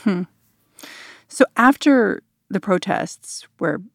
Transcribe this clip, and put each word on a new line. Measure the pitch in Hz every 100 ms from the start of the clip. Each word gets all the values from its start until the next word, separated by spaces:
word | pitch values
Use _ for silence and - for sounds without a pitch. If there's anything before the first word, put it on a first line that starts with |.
Hmm. | 220 180 180 _ _ _ _ _ - - - - _
So | - 262 -
after | 247 285 302 262 208 - - _ -
the | 202
protests | - 180 185 - 165 - - - - -
where | 160 147 190